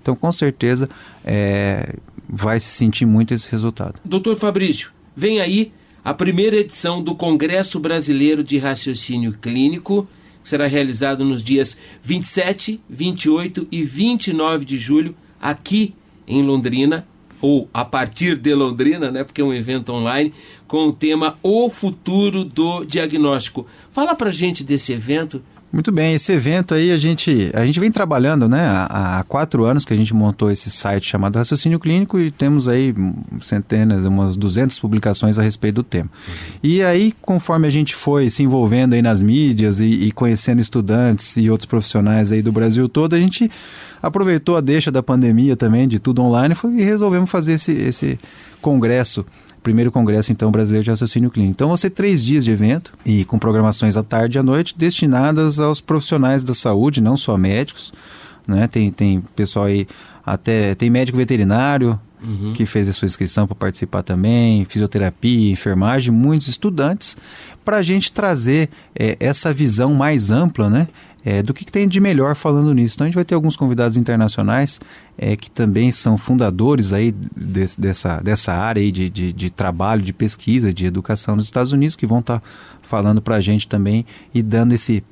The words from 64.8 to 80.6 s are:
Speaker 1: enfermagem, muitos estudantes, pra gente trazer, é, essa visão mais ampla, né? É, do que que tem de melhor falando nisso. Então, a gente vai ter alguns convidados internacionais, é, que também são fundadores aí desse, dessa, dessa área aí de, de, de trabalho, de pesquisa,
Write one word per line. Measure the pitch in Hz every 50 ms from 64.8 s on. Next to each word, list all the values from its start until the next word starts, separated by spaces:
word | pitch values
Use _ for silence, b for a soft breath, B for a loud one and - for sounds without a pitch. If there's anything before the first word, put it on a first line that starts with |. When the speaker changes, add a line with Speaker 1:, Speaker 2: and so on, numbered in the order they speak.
| 104 98 - 104 98 92 90 _ - 117 123 117 107 101
Speaker 1:
enfermagem, | 95 - - 101 95 92 95 107 127 135 123 120
muitos | 113 113 123 143 160 156 139
estudantes, | 131 123 - - 208 180 147 135 151 190 202 - - - B B B B B B B B B _
pra | - 208 208 185
gente | 165 190 196 180 -
trazer, | - - 208 196 175 135 113 123 139 156 160 147 B B B B B
é, | - 117 110 - -
essa | 120 127 143 - - 165 147
visão | 135 151 127 104 107 123 135 147
mais | 139 139 147 156 131 104 98
ampla, | 110 131 175 170 - - 107
né? | 101 107 135 170 160 B B B B B B -
É, | - 101 101
do | 101 113 139
que | - -
que | -
tem | - 202 202
de | 196 180 196
melhor | 202 202 175 135 135 143 147
falando | 143 - 160 147 147 147 151 143
nisso. | 123 120 113 -
Então, | - 143
a |
gente | 160 170
vai | 180 175
ter | - 180
alguns | 165 156 160 147
convidados | - 147 131 123 117 120 120 110
internacionais, | 123 120 123 120 113 110 107 - - 104 101 110 131 143 143 - - B B B B B B B
é, | - 117 104 107
que | 107 - -
também | _ - 117 107 95 107 117 127
são | 120 - - 120 110
fundadores | 101 - - 127 127 123 101 90 92 110 131 147 127 107 95 98
aí | 98 113 120 104 98 95 - -
desse, | - - - 92 95 95 92 - -
dessa, | 98 98 92 - - 92 85 80
dessa | 90 101 107 104 - - 87
área | 87 101 113 113 104
aí | 101 104
de, | 90 92 92 90
de, | 95 101 90 90 82
de | 90 90 90
trabalho, | - - 101 92 85 85 92 104 113 110 95
de | 92 92
pesquisa, | - 123 104 - - - - 113 127